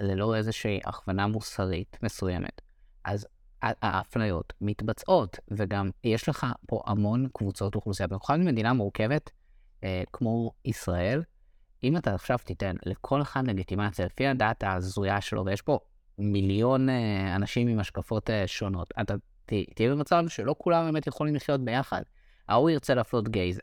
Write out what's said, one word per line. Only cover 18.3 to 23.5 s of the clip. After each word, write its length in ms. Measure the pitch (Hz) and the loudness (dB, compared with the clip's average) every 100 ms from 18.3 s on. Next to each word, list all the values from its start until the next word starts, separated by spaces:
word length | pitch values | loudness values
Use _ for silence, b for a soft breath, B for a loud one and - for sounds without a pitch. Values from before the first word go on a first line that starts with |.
אה, 160 | 107 95 | 0 0
שונות, 420 | - 101 95 85 117 | -2 -4 -4 -4 -4
אתה 140 | 107 101 - _ - | -4 -4 -6 _ -4
ת-, 280 | 104 - | -2 -2
תהיה 160 | - 113 | 0 2
במצב 340 | 143 147 170 165 | 2 4 4 4
שלא 260 | - 110 151 | -2 -2 0
כולם 260 | 180 165 | 2 2
באמת 220 | 165 156 147 | 4 0 -2
יכולים 280 | - 151 | -2 0
לחיות 300 | 147 - 139 | 0 0 0
ביחד. 380 | 123 123 139 - - _ _ - - | 0 -2 -2 -4 -6 _ _ -20 2
ההוא 220 | 113 160 | 4 6
ירצה 240 | 151 - | 4 2
להפלות 340 | 127 113 123 107 | 2 2 0 0
גייז, 320 | 107 90 | 0 0